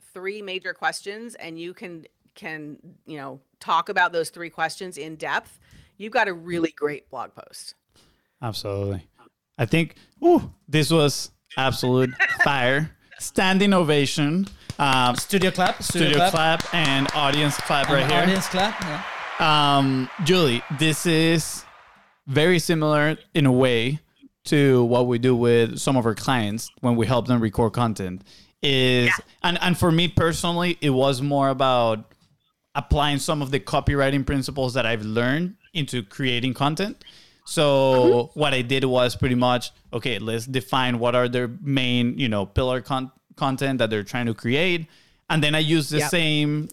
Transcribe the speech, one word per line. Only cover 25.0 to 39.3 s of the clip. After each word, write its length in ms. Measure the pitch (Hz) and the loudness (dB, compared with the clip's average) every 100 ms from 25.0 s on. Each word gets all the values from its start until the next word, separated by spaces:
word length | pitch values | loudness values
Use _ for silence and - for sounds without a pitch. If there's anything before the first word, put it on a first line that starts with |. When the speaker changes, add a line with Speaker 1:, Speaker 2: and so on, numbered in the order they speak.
| 123 | 2
Speaker 2:
we 120 | 120 | 2
do 160 | 127 123 | 2 4
with 420 | 120 117 117 107 | 4 4 2 0
some 180 | - 135 | 0 0
of 80 | 117 | 0
our 80 | |
clients 560 | 104 - 127 107 110 - - | -2 -2 -2 -2 -6 -10 -4
when 160 | 127 117 | 0 0
we 100 | 107 | 2
help 200 | 123 117 | 0 2
them 120 | 123 | 0
record 320 | 113 - 117 | 0 0 0
content. 500 | 120 117 101 92 92 - - _ _ | 0 -2 -2 -8 -10 -16 -20 _ _
Is 440 | 147 135 127 127 120 | -2 2 2 2 2
Speaker 1:
Yeah. 80 | 185 - _ | 0 -6 _
Speaker 2:
and, 140 | 175 175 | -4 -2
and 160 | 180 175 | 0 2
for 140 | 180 | 2
me 160 | 160 175 | 2 2
personally, 680 | - 165 156 175 170 175 170 | 2 0 0 -2 0 -2 0
it 100 | 147 | 0
was 320 | 131 135 127 | 2 2 0
more 280 | 143 143 135 | -2 0 0
about 640 | 131 135 123 117 110 113 _ _ _ _ _ _ | 0 2 2 2 -2 -8 _ _ _ _ _ _
applying 440 | 143 - 151 147 143 | -10 -2 0 2 0
some 240 | - 156 | -2 -4
of 80 | 135 | -2
the 80 | 139 | -4
copywriting 680 | - 143 - 143 135 139 135 | -2 -2 0 0 2 0 -2
principles 480 | 143 127 - 127 | -4 -4 -4 -4
that 120 | 127 113 | -2 -2
I've 160 | 113 | -2
learned 520 | 107 110 123 147 180 208 _ | -2 -2 0 0 -4 -8 _
into 300 | 170 139 127 | -8 -6 -6
creating 520 | 107 - 131 120 131 | -8 -6 -2 -2 -2
content. 500 | 120 139 156 196 - - - - _ | -2 -2 -2 -6 -8 -20 -20 -20 _
So 180 | - - 147 139 135 131 120 120 - | -8 0 2 4 4 4 4 4 0
Speaker 1:
Mm-hmm. 80 | - | -2
Speaker 2:
what 140 | 147 | 0
I 80 | 131 | 0
did 220 | 123 135 | 0 0
was 300 | 135 127 123 - | 2 2 0 0
pretty 180 | 135 | 0